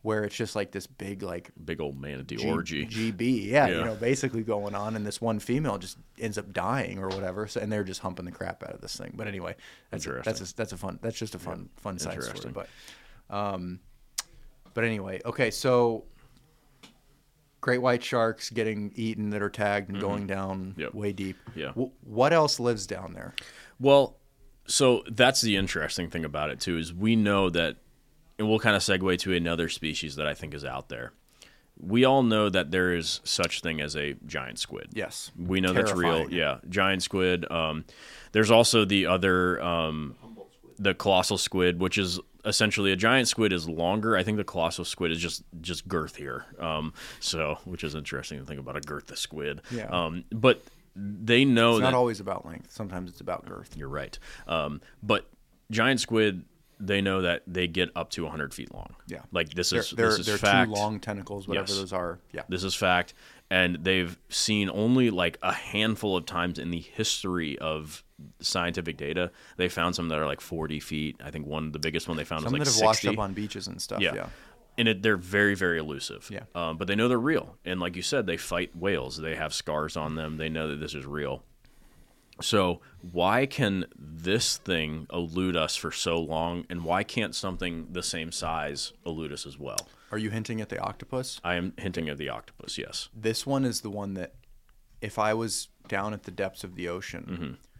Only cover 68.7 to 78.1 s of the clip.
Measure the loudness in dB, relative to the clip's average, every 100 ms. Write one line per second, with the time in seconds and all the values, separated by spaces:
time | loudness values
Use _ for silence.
68.7 | -2 -6 -6 -4 -2 -2 -4 -20 -2 -2
69.7 | 2 0 0 -2 0 0 -4 -6 -6 -4
70.7 | -6 -6 -4 -4 -6 -12 -10 -6 -6 -6
71.7 | -4 -2 -2 -4 -6 -4 -4 -2 0 2
72.7 | 4 4 4 0 -2 -4 -4 -8 -8 -10
73.7 | -10 -6 0 0 -2 -8 -12 -20 -20 _
74.7 | 0 2 4 2 2 2 4 4 4 2
75.7 | 0 -2 -6 -8 -10 -12 -14 -10 -6 -4
76.7 | -4 -2 2 4 2 2 0 -2 -12 -6
77.7 | -4 -4 -4 -2